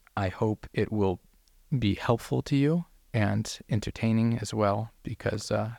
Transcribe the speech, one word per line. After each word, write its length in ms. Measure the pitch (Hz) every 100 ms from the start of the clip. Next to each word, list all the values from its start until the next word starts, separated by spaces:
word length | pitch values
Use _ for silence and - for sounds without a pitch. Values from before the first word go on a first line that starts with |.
| - -
I 100 | 98
hope 380 | - 113 107 -
it 180 | - 104
will 260 | 107 98 90 - _ _ _ _ 131
be 160 | 107
helpful 480 | 95 - 117 - 127
to 140 | - 139
you 280 | 143 175 170 _ _
and 460 | 117 101 104 107 - -
entertaining 680 | 107 - - 113 110 113 117
as 140 | 110
well, 380 | 107 104 104 110 -
because, 480 | - 113 110 107 -
uh, 200 | 107 107